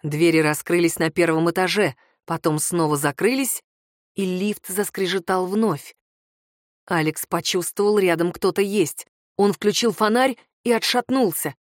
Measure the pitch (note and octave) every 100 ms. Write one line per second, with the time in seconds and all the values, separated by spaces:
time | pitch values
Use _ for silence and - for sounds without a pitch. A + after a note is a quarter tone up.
0 | D3+ D3 E3+ D#3+ D3+ D3+ - F3 F3 -
1 | D#3+ D3+ E3 D#3+ E3+ E3+ F#3 F3+ F#3 -
2 | _ _ - E3 E3+ D3+ - F3 D#3+ D3
3 | D3 C#3 F#3+ C4 C4 - _ _ _ _
4 | _ - F#3+ F3+ G#3 G3+ - F#3+ G3+ -
5 | F#3 F#3 E3+ F#3 F#3 G#3 A3 C#3+ - -
6 | _ _ _ _ _ _ _ _ - F3
7 | D#3 D3+ - E3+ - F#3 E3+ - G#3 G#3+
8 | F#3 E3 E3+ - G3 F3 G3+ G#3 D#3 -
9 | - _ _ - G3+ G3 G#3 - A#3+ F3+
10 | G#3+ A#3 C4+ B3+ _ _ A#3+ A3+ - B3
11 | A#3+ C4 A3+ - D3+ -